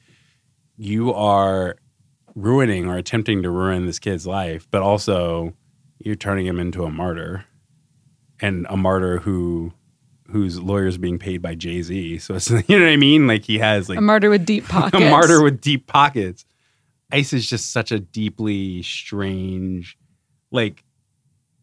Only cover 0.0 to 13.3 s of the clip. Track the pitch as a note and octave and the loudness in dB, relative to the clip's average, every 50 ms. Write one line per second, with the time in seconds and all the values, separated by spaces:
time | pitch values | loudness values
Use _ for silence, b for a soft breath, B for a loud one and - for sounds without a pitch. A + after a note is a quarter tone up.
0 | _ _ _ _ _ _ _ _ _ _ _ _ _ _ _ - A2 G2+ G#2 A2 | _ _ _ _ _ _ _ _ _ _ _ _ _ _ _ -14 -8 -4 -2 -2
1 | A#2 B2 G2 G2 G#2+ G#2 G2+ G2 G2 G2 F#2+ F#2+ F#2 F2+ F2 _ _ _ _ _ | 0 0 0 0 2 2 4 4 4 2 0 0 -2 -4 -6 _ _ _ _ _
2 | _ _ _ _ _ _ - A2 G2 G#2+ B2 C#3 C3+ A2+ G2+ F#2 F2 F2+ F2+ F2+ | _ _ _ _ _ _ -12 -6 -2 2 2 4 4 2 0 0 -2 -4 -4 -6
3 | F2+ - - A#2 G#2 - G#2+ G2 F2+ F2+ F2 F2+ F#2 F#2+ F#2 F#2 F2+ F2+ E2 - | -6 -4 -4 -4 -2 0 0 0 0 -2 -2 -2 0 0 0 0 -2 -4 -6 -6
4 | - G#2 G2 E2+ D#2 F#2 F#2 G2 F#2+ E2+ D#2+ D#2+ - _ - G2+ F#2 G2 G2+ G#2 | -6 -6 -6 -6 -6 -6 -6 -6 -4 -6 -8 -10 -10 _ -4 0 0 2 0 0
5 | - - G2 F2+ F2 E2+ E2+ E2+ E2+ E2 E2 _ _ _ _ _ _ _ _ - | 0 0 0 0 0 -2 -2 -4 -6 -8 -10 _ _ _ _ _ _ _ _ -14
6 | - G#2+ G#2+ - - G2+ G2 G2 F#2 F#2 F2+ F2 F2 F2 E2 E2+ F2 D#2+ D#2 D#2+ | -8 -8 -8 -6 -4 -4 -4 -2 -2 -2 -4 -4 -4 -4 -4 -6 -6 -6 -6 -6
7 | F2 F#2 E2+ E2+ D#2+ E2 F2+ F#2+ - _ _ _ _ _ _ _ _ _ _ _ | -6 -6 -6 -6 -8 -10 -12 -12 -14 _ _ _ _ _ _ _ _ _ _ _
8 | _ _ _ _ _ _ _ - - G2+ F#2+ F2+ F2 - G2 G2 F#2 F#2 F#2+ F#2+ | _ _ _ _ _ _ _ -6 -4 -4 -4 -4 -6 -4 -2 0 0 2 2 2
9 | F#2 F#2 F2+ F2 - G#2 G2 F2+ F2 F2 F2 E2+ E2+ E2+ - _ _ _ _ _ | 2 0 -2 -2 -2 -2 -2 -2 -2 -2 -4 -4 -6 -8 -12 _ _ _ _ _
10 | _ _ _ _ _ - - G#2+ G2+ F#2 E2+ F2 F2 F#2 G2+ G2+ G2 F#2 F2+ F2+ | _ _ _ _ _ -6 -2 -2 -2 -2 -4 -6 -4 -2 -2 0 0 0 -2 -2
11 | F2+ F2+ F2 E2+ - G2+ F#2 F2 F2 E2+ E2 E2 E2 F2 E2+ F2+ E2+ E2+ F2+ G2 | -4 -4 -4 -4 -6 -6 -8 -6 -8 -8 -10 -8 -8 -8 -6 -6 -6 -6 -6 -8
12 | F2+ E2 E2 D#2 - - F#2+ F#2 - - A#2 A2+ - - G3+ G3+ F3 E3 D#3 C#3+ | -6 -8 -8 -10 -8 -8 -8 -6 -2 0 0 0 4 4 6 6 6 6 6 6
13 | C#3 C#3 D3 D#3 D3 B2+ | 6 6 6 6 6 4